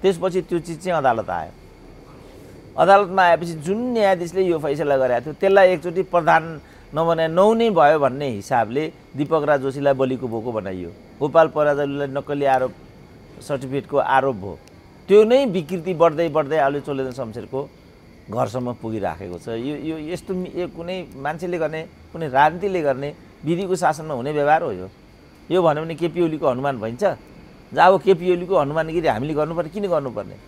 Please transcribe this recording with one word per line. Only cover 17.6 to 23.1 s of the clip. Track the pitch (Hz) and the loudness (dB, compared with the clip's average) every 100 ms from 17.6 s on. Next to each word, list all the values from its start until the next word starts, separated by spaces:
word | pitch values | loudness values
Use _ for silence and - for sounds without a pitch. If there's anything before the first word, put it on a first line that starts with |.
| 147 - - - - - - | -10 -16 -20 -20 -20 -20 -8
घरसम्म | 107 123 120 123 | -4 -2 -4 -6
पुगिराखेको | 120 113 110 95 80 92 87 | -8 -8 -4 -6 -6 -12 -12
छ। | 117 | -10
यो, | 113 | -8
यो | 127 147 147 160 | -8 -8 -8 -8
यस्तो | 151 175 - | -8 -10 -8
मि-, | 185 180 127 | -8 -6 -8
यो | 175 | -8
कुनै | 143 170 185 151 131 | -8 -10 -10 -10 -10
मान्छेले | 139 156 180 175 | -8 -6 -6 -4
गर्ने, | 156 156 170 - - | -4 -6 -12 -18 -18
कुनै | 170 160 | -10 -2
राजनीतिले | 127 151 170 196 185 | 4 4 2 -2 0
गर्ने, | 147 127 143 | 0 -2 -6